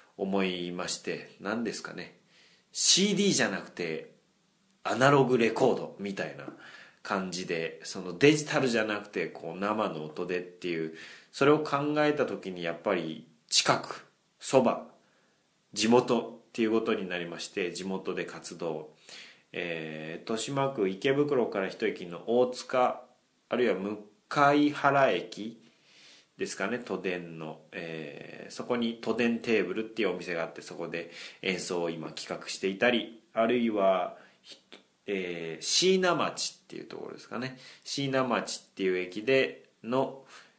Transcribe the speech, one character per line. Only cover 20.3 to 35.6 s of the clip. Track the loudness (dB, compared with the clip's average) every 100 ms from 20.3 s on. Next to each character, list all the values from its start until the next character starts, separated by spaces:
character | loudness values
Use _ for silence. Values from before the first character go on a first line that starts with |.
| -4
島 | -2 0 0
区 | 0 0
池 | 2 2
袋 | 4 4 2 2
か | 0
ら | -2
一 | -2 -2
駅 | -2 -8
の | -8 2
大 | 4 4
塚、 | 0 -2 2 2 0 -10 _ _ _ _
あ | 2
る | 2
い |
は | 2
向 | -2 -6 -10 _ _ 4 6 6 4
原 | 4 4 6 6
駅 | 4 -2 -8 -10 -12 -20 _ _ -20 -20 -20 _ -8
で | -6
す | -2
か | -2
ね、 | -4
都 | -4 -4
電 | -2 -4 -6 -10
の。 | -10 -12 -14
え | -12 -10 -8 -10 -12 -14 -16 -14
ー、 |
そ | -10
こ | -2 0
に | 0 -2
都 | -2 2
電 | 2 2
テ | 2 2
ー | 2
ブ | -2
ル |
っ |
て | -4 -2
い | 0
う |
お | 0
店 | -2
が | -4
あ | -4
っ |
て、 | -8
そ | -12
こ | -8 -6
で | -6 -8 -12 -16 -6
演 | -4 -2
奏 | -2 -2
を | -2
今 | -4 -8
企 | -10 -8 -8
画 | -8
し | -4
て | -4
い | 2
た | 2
り、 | 2 -2 -10 _
あ | 0 2
る | 2
い | 2
は、 | 4 4 4 0 -6 -18 _
ひ-、 | -20 -20 _ -20 _ _ -6
え | -4 -4 -6 -8 -6